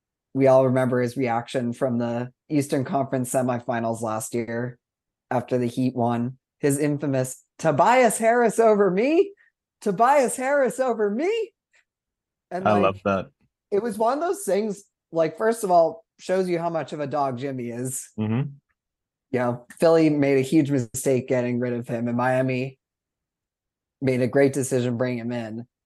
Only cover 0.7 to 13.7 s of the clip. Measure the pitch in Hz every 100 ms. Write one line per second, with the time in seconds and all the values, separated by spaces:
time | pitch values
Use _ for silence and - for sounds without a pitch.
0.7 | 127 131 123 123 127 127 117 120 135 120
1.7 | 117 135 120 117 117 127 _ _ 151 143
2.7 | 147 123 156 135 135 123 135 127 123 -
3.7 | 120 113 110 113 110 - 120 117 117 123
4.7 | 123 _ _ _ _ _ 123 - 127 120
5.7 | 120 127 127 117 117 120 131 _ _ 147
6.7 | 143 147 147 147 135 127 - _ _ 165
7.7 | 143 175 254 240 - 226 240 233 - 226
8.7 | 208 202 180 247 330 403 - _ _ _
9.7 | _ 220 185 233 294 240 - 262 285 254
10.7 | - 262 220 208 214 339 453 427 _ _
11.7 | _ _ _ _ _ _ _ _ 175 98
12.7 | 104 98 95 101 98 90 _ _ _ _